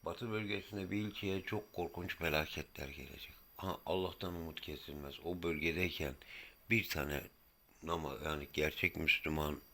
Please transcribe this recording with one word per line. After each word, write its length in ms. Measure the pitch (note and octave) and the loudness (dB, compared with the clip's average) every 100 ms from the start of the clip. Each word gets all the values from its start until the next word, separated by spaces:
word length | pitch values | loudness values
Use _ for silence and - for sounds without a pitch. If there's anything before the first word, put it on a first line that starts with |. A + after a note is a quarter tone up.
Batı 280 | E2+ E2+ A#2+ | -4 -4 -2
bölgesinde 600 | G#2+ G#2 G2+ - G#2 F#2 | -2 0 -2 -2 -4 0
bir 60 | G2+ | 0
ilçeye 460 | G#2+ - G2 F#2+ | 0 0 0 0
çok 300 | - G#2+ - | 0 -4 -2
korkunç 440 | - F2 - F2+ - | -4 -2 -2 -4 0
felaketler 720 | E2 D2+ D#2 - - - C#2 | 4 4 4 -4 -8 -8 -8
gelecek. 460 | C#2 C2+ C#2+ - - - - | -8 -10 -12 -12 -14 -18 -6
Ha, 220 | G2 - | -2 -2
Allah'tan 480 | - F#2 F#2 - F#2 | 2 2 2 -2 -4
umut 280 | F2 E2 D2+ | -4 -4 -6
kesilmez. 540 | - D2 - D2 C#2 - | -6 -8 -6 -8 -8 -6
O 200 | D#2+ F2+ | -4 0
bölgedeyken 720 | E2+ D#2 D#2+ D#2+ F2+ - D2 C2 - - - - - | 0 2 2 4 2 2 -2 -2 -12 -14 -14 -18 2
bir 200 | A2+ - | 2 4
tane 320 | D#2+ C#2+ C#2+ - - - _ _ - | 0 2 0 -4 -16 -20 _ _ -10
nama-, 340 | D#2+ E2 D2+ C2+ | -2 0 0 -2
yani 220 | D2+ D2+ C#2+ | -2 -2 0
gerçek 420 | - D2+ - F#2 | 2 2 4 2
Müslüman 680 | D#2+ D#2+ - D#2 D#2 D2+ D2 - | 4 4 4 4 2 2 0 -6